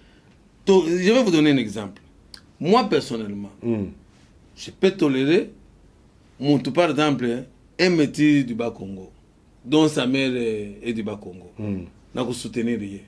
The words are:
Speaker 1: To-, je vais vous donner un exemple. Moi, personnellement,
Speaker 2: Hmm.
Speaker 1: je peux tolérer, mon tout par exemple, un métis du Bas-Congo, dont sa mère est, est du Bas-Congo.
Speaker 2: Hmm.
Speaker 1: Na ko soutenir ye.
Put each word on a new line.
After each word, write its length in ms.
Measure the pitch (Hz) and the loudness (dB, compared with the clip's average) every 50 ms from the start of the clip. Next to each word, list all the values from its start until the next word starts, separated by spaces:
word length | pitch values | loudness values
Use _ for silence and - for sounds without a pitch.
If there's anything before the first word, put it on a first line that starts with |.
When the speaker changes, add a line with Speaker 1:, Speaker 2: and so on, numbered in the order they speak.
| _ _ _ _ _ _ _ _ _ _ _ _ _ | _ _ _ _ _ _ _ _ _ _ _ _ _
Speaker 1:
To-, 180 | - 196 190 165 160 | 4 4 4 4 4
je 240 | 170 180 180 190 | 0 2 2 4
vais 120 | 226 262 254 | 4 4 4
vous 80 | 208 | 4
donner 200 | 170 156 151 151 | 4 4 4 4
un 60 | 143 131 | 4 2
exemple. 440 | 117 104 95 110 104 95 - - - - _ _ _ _ - - - - _ _ | 0 -2 -6 -8 -10 -10 -12 -16 -20 -20 _ _ _ _ -20 -20 -20 -20 _ _
Moi, 240 | 135 160 202 247 240 - | 0 4 4 4 4 2
personnellement, 640 | 170 143 123 - 131 113 110 101 101 101 101 101 - - - | 0 -2 -2 -2 -6 -8 -8 -8 -10 -10 -12 -14 -16 -8 -4
Speaker 2:
Hmm. 240 | 117 113 107 98 87 69 - - - _ _ - _ _ _ _ _ _ - | -2 -2 -2 -4 -6 -10 -14 -20 -20 _ _ -20 _ _ _ _ _ _ -18
Speaker 1:
je 140 | - - | -18 -18
peux 200 | - - - 190 | -4 0 0 0
tolérer, 580 | 185 196 170 147 135 131 135 139 165 202 269 - - - - - _ _ _ _ _ _ _ _ _ _ _ _ _ - | 2 2 0 0 2 2 2 2 2 2 2 -2 -8 -20 -20 -20 _ _ _ _ _ _ _ _ _ _ _ _ _ -4
mon 180 | 127 143 147 131 | 0 2 2 2
tout 140 | - 139 | 0 0
par 180 | 120 151 175 165 | 0 2 2 2
exemple, 380 | 147 131 151 151 143 117 123 120 117 123 135 - _ _ _ _ _ - | 2 0 0 0 0 0 -2 -2 -4 -4 -8 -12 _ _ _ _ _ 0
un 100 | 170 185 | 0 2
métis 560 | 180 165 147 135 - - 147 151 147 143 135 | 4 2 2 0 0 2 2 4 4 2 2
du 100 | 117 113 | -2 -4
Bas-Congo, 560 | 110 120 117 - - - 95 98 95 92 - - _ _ _ _ _ _ _ _ _ - | -6 -6 -6 -6 -8 -12 -14 -14 -14 -16 -18 -20 _ _ _ _ _ _ _ _ _ -6
dont 220 | 120 135 156 156 156 | 0 2 2 4 2
sa 180 | 147 151 127 123 | 2 0 0 0
mère 260 | 131 135 135 131 127 | 0 0 0 0 -2
est, 420 | 123 120 113 110 107 104 104 101 104 | -2 -2 -2 -4 -4 -6 -10 -12 -10
est 120 | 113 120 120 | -8 -6 -6
du 100 | 110 107 | -4 -6
Bas-Congo. 480 | 107 104 104 101 95 87 92 90 - - - | -6 -8 -10 -12 -16 -16 -18 -20 -20 -14 -10
Speaker 2:
Hmm. 240 | 107 104 101 95 87 82 - - _ _ - | -8 -6 -6 -6 -8 -12 -18 -20 _ _ -8
Speaker 1:
Na 100 | 127 127 | -6 -6
ko 80 | 113 123 | -6 -6
soutenir 480 | - - 117 104 120 113 117 120 110 | -8 -10 -8 -6 -4 -4 -2 -4 -4
ye. 200 | 101 98 101 98 - | -6 -10 -12 -14 -16